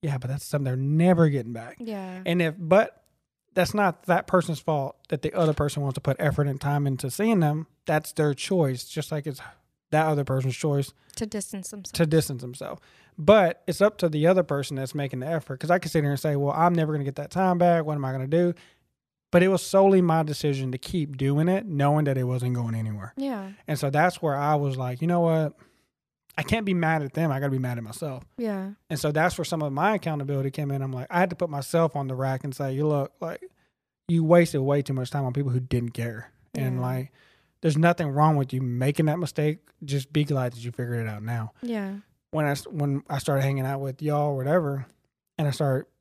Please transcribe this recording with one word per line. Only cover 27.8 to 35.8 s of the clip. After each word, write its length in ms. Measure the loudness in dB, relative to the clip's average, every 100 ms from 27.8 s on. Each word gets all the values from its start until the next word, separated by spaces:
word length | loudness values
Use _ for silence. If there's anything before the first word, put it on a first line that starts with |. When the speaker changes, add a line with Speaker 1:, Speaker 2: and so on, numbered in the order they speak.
Speaker 1:
myself. 400 | -8 -10 -10 -10 -14 -8
Speaker 2:
Yeah. 340 | -6 -4 -8 -12 _
Speaker 1:
And 100 | -4
so 120 | -2
that's 260 | 2 0 0
where 80 | -4
some 160 | -2
of 100 | -2
my 240 | 0 0 0
accountability 560 | -2 -4 -4 -2 -4
came 200 | -4 -4
in. 100 | -4
I'm 100 | -4
like, 160 | -8 -4
I 100 | 0
had 100 | 0
to 60 | 0
put 140 | -4
myself 460 | -4 -2 2 2 0
on 120 | -4
the 80 | -2
rack 280 | -2 -2
and 100 | -6 -6
say, 180 | -4
"You 140 | 0 0
look, 260 | 0 -2 _
like, 200 | -10 -10 -14 _ _ _ _ _ _
you 160 | 0
wasted 380 | 6 6 6 2
way 200 | 0 0
too 120 | 0
much 160 | -4 -4
time 120 | -4 -4
on 80 |
people 180 | -2 0
who 80 | -2
didn't 320 | 0 -2